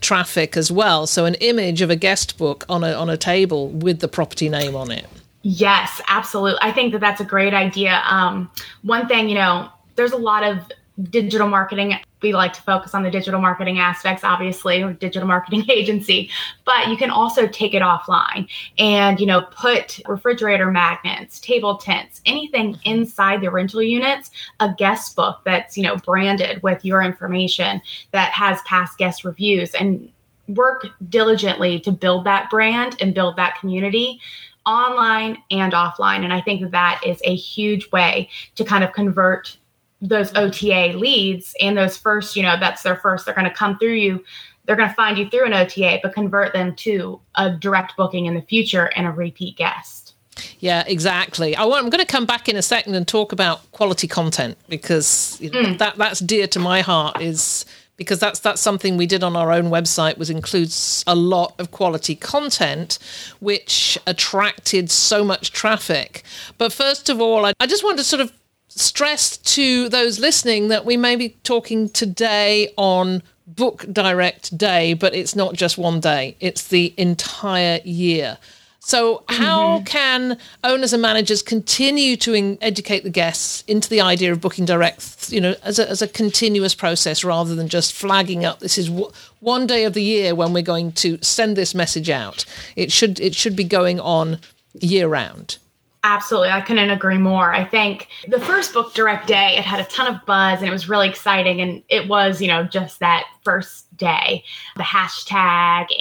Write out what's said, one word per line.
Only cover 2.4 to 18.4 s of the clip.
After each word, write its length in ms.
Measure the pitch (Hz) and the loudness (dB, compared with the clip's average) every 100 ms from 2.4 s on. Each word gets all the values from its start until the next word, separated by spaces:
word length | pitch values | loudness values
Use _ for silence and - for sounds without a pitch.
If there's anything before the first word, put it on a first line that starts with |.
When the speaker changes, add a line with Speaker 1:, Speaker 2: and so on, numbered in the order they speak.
| 156 139 - | -2 -2 -4
Speaker 1:
on 140 | 180 | -2
a, 120 | 165 | -2
on 160 | 147 165 | -2 -2
a 60 | 160 | -2
table 520 | 180 180 190 156 139 | 2 2 2 0 -2
with 320 | 156 175 170 | -2 0 0
the 80 | 165 | -2
property 400 | - 156 - 151 | -2 -4 -2 -2
name 260 | 147 143 | -2 -4
on 160 | 135 127 | -4 -6
it. 160 | 117 - - - _ | -8 -10 -18 -20 _
Speaker 2:
Yes, 580 | 202 175 202 196 170 - - | -4 2 4 4 2 -4 0
absolutely. 500 | 202 - 202 196 180 | 0 0 -2 0 0
I 100 | 220 | 0
think 200 | 226 240 | 0 0
that 80 | 208 | 0
that's 200 | 208 202 | 0 0
a 40 | |
great 300 | 202 196 196 | -2 0 2
idea. 480 | 196 190 196 196 185 - | 2 0 0 0 0 2
Um, 440 | 190 180 190 180 - - - | 2 2 -2 -6 -10 -16 -10
one 240 | 202 233 247 | -2 -2 2
thing, 200 | 233 214 | 0 2
you 80 | 202 | 2
know, 340 | 185 175 185 - _ - | 2 0 -4 -14 _ -2
there's 160 | 247 | 0
a 60 | 254 | 0
lot 240 | 226 214 | 0 2
of 160 | 208 190 175 - _ - 180 | 0 -2 -8 -18 _ -10 -2
digital 380 | 233 208 214 208 | 0 0 2 2
marketing. 460 | 196 190 202 202 190 - _ | 2 0 -2 -2 -4 -6 _
We 140 | 214 | 0
like 180 | 190 180 | 2 0
to 80 | - | -2
focus 340 | - 190 - | -2 -2 -2
on 100 | 196 | -4
the 60 | 185 | -2
digital 300 | 190 190 190 | -2 -2 0
marketing 380 | 185 180 185 185 | 0 0 -2 0
aspects, 440 | 180 175 190 185 | 0 0 -4 -2
obviously, 600 | 202 180 185 180 185 180 | 0 0 -2 -4 0 0
or 100 | 190 | 0
digital 340 | 170 185 185 185 | -4 -6 -2 0
marketing 380 | 180 180 214 220 | 0 0 0 2
<laughs> 40 | |
agency, 580 | 240 208 208 202 185 - - - - - | 2 2 -2 0 0 0 -8 -8 -6 0
but 220 | 247 233 | 2 2
you 80 | 220 | -2
can 100 | 254 | 0
also 380 | - 233 247 220 | 2 2 2 0
take 260 | - 214 | 0 0
it 80 | 202 | 2
offline 640 | 180 170 - 180 - - | 2 0 0 0 0 -4